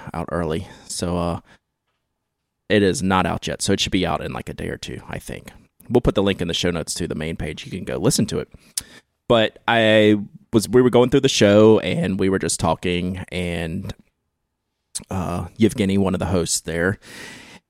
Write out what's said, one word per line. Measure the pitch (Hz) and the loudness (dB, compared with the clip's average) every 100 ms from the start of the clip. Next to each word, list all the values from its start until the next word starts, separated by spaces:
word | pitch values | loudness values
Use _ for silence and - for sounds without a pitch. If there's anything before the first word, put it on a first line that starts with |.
| - | -12
out | 82 - | -10 -6
early, | 85 80 80 92 - - | -4 -4 -6 -8 -18 -14
so, | - 87 87 | -8 -4 -2
uh, | 87 82 - _ _ _ _ _ _ _ _ _ _ _ - | -4 -6 -10 _ _ _ _ _ _ _ _ _ _ _ -2
it | 104 | 2
is | 98 - | 2 0
not | 95 92 85 | 0 0 0
out | 85 82 | -4 -6
yet, | - | -6
so | - | -2
it | 98 | -2
should | - | 0
be | 95 85 | -2 -2
out | 80 | -4
in, | - | -6
like, | 62 - | -10 -10
a | |
day | - 85 | -10 -10
or | - | -10
two, | - - - | -10 -14 -12
I | - | -12
think. | - - - - _ _ - | -12 -14 -16 -20 _ _ -2
We'll | 120 | 0
put | 143 - | 2 2
the | |
link | 98 92 | 0 0
in | 87 | -4
the | |
show | 82 90 | -2 -2
notes | 82 73 - | -2 -6 -6
to | 82 | -6
the | |
main | - 78 - | -6 -6 -6
page. | 80 76 131 | -8 -10 -12
You | |
can | 90 | -12
go | - 64 | -8 -2
listen | 110 - 113 | 0 0 -2
to | 78 | -4
it. | - - _ - - - _ _ - | -8 -14 _ -14 -14 -20 _ _ 0
But | 117 110 - - | 2 2 -2 0
I | 117 110 110 107 104 101 - _ | 2 6 6 6 4 0 -16 _
was, | 113 92 | 0 4
we | 123 | 4
were | 123 | 6
going | 120 123 | 4 4
through | 139 | 4
the | 135 | 2
show, | - 104 104 110 110 | 4 6 8 8 6
and | 90 165 98 95 | 2 -2 -2 0
we | 95 | 0
were | 95 | 0
just | - - | -2 -2
talking, | 82 82 92 87 90 95 - | -2 -2 -2 -2 -4 -6 -8
and, | 90 87 85 82 95 95 - _ _ _ _ _ _ _ _ _ - - | -6 -4 -4 -6 -8 -10 -14 _ _ _ _ _ _ _ _ _ -16 -8
uh, | 95 87 90 87 - | -6 -4 -6 -8 2
Yevgeny, | 107 - 95 98 | 2 2 0 2
one | 92 98 | 0 -2
of | |
the | 82 | -2
hosts | 90 80 - | -2 -2 -4
there, | 82 85 90 98 - - - - - - | -4 -2 -2 -2 -10 -20 -18 -20 -20 -20